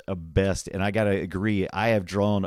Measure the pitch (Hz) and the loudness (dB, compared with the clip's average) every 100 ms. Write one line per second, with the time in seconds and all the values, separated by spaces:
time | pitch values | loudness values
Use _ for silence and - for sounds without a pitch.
0 | - 92 82 87 98 90 - 95 98 101 | -6 -8 -2 2 2 0 -4 -4 -2 0
1 | 104 98 85 90 107 104 92 95 113 110 | 2 0 -2 -2 0 0 0 0 2 2
2 | 90 95 101 101 | 0 0 2 2